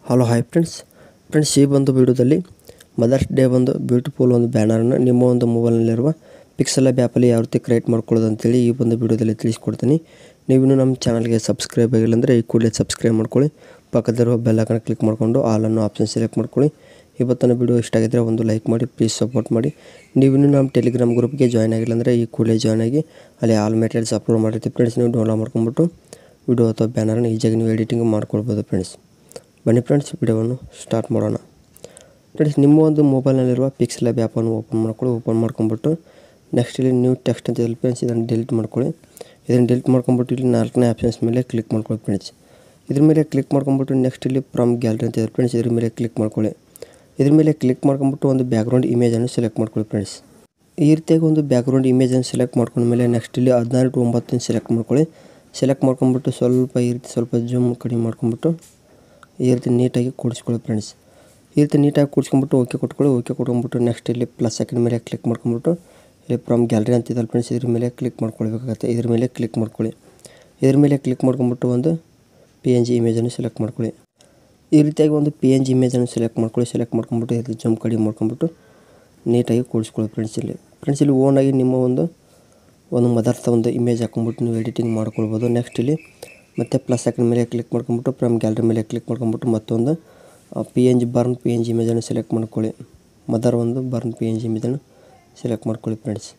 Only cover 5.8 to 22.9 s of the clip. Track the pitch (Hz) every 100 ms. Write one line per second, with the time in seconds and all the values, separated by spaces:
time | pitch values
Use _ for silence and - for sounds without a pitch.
5.8 | 113 113 139 160 - - _ - 131 -
6.8 | 131 127 120 - 123 117 117 120 - 117
7.8 | - 117 - 113 110 107 120 123 120 127
8.8 | 120 117 117 113 113 107 117 110 - 110
9.8 | 117 160 - - - _ - 131 135 135
10.8 | 131 127 127 113 117 113 - 101 - -
11.8 | 117 113 113 113 139 120 113 117 113 -
12.8 | 104 - 117 110 110 123 147 _ - -
13.8 | _ 123 113 117 117 120 117 110 110 113
14.8 | - 110 110 110 113 131 113 110 110 110
15.8 | 104 - 110 117 113 - 110 - 147 -
16.8 | - - _ - 123 123 123 120 123 120
17.8 | 117 113 110 127 117 113 113 110 - 117
18.8 | 120 - 113 - 117 127 110 113 135 -
19.8 | - - _ 131 135 135 143 139 135 131
20.8 | 120 123 120 120 120 139 127 120 110 113
21.8 | 117 117 120 120 117 - 113 110 110 110
22.8 | 113